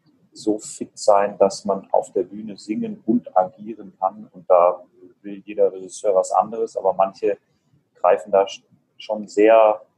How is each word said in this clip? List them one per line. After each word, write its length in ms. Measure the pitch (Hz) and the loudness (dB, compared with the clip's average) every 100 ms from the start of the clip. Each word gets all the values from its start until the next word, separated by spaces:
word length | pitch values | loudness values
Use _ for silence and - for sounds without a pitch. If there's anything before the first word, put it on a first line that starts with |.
| _ _ _ | _ _ _
so 260 | - 107 107 | -8 -6 -6
fit 320 | - - - - | -8 -14 -16 -6
sein, 380 | 104 101 104 98 | 0 2 2 0
dass 260 | 98 - | -2 -2
man 240 | 101 98 - | -6 -6 -2
auf 200 | - - | -4 -2
der 100 | 101 | -6
Bühne 320 | - 104 107 95 | -6 -10 -14 -12
singen 460 | - 117 113 104 107 | -8 -8 -8 -8 -4
und 300 | 120 - - | -4 -2 -2
agieren 560 | - - 107 107 95 - | -2 -6 -16 -16 -18 -6
kann. 280 | 95 107 - | -6 -6 -20
Und 160 | 92 82 | -8 2
da 340 | 90 87 - - _ - _ | 4 4 0 -10 _ -20 _
will 200 | 101 98 | -16 -16
jeder 280 | 101 104 95 | -8 -2 -2
Regisseur 420 | 95 92 - 107 | -2 -14 -8 -2
was 180 | 92 92 | 0 0
anderes, 440 | 95 107 113 113 - | 0 -2 -4 -8 -4
aber 160 | 95 | -2
manche 440 | 92 95 - 107 98 _ _ _ _ _ | 0 -2 -2 -4 -4 _ _ _ _ _
greifen 360 | _ 90 101 104 | _ 0 0 2
da 120 | 98 | 2
sch-, 180 | 98 - _ _ _ - | 0 -4 _ _ _ -16
schon 300 | - 107 101 | -10 -8 -4
sehr 540 | 104 110 113 107 107 - | 2 6 8 6 2 -6